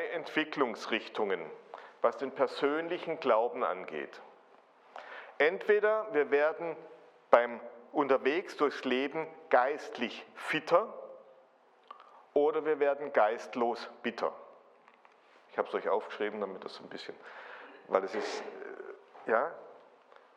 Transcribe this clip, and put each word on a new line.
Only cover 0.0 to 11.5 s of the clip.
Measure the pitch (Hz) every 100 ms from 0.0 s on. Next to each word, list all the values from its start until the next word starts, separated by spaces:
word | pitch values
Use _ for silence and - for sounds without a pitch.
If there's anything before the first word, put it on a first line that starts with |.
| 170
Entwicklungsrichtungen, | 170 143 160 151 156 127 107 - 110 - - 104 90 78 - - - - -
was | 120 -
den | 135
persönlichen | - 131 - 143 156 165 170 - 156
Glauben | 135 110 117 127
angeht. | 98 90 - 78 67 - - - _ - _ _ - - - - - -
Entweder | 147 190 - 208 208 220 214
wir | 147 135
werden | 143 151 160 170 156 - - - _ _
beim | 120 120 117 - - -
unterwegs | 254 139 131 123 165 196 -
durchs | 143 -
Leben | 135 127 139 156 156 - -
geistlich | 127 127 151 - - 120 - - -
fitter | - 156 - 170 226 - - - - - _